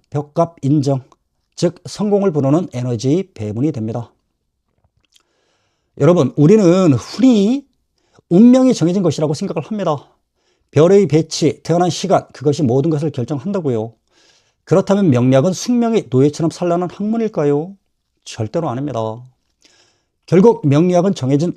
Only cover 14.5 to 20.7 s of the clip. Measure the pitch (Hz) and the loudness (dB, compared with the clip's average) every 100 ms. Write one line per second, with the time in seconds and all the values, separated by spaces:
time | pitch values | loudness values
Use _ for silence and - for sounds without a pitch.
14.5 | _ - 170 190 196 190 120 127 135 160 | _ 0 0 2 2 2 2 2 2 2
15.5 | 175 - 240 233 220 110 127 143 147 160 | -2 -2 -2 0 -2 0 0 0 0 -4
16.5 | - 175 175 175 - 208 226 220 170 147 | -4 -4 -2 -4 -6 -6 -4 -4 -2 -2
17.5 | 143 175 196 _ _ _ _ - - 110 | -2 -4 -12 _ _ _ _ -18 -10 -6
18.5 | 170 165 120 143 120 110 110 127 _ _ | -6 -6 -6 -6 -6 -6 -8 -16 _ _
19.5 | _ _ _ _ _ _ _ - 165 226 | _ _ _ _ _ _ _ -2 4 4
20.5 | 226 147 | 2 2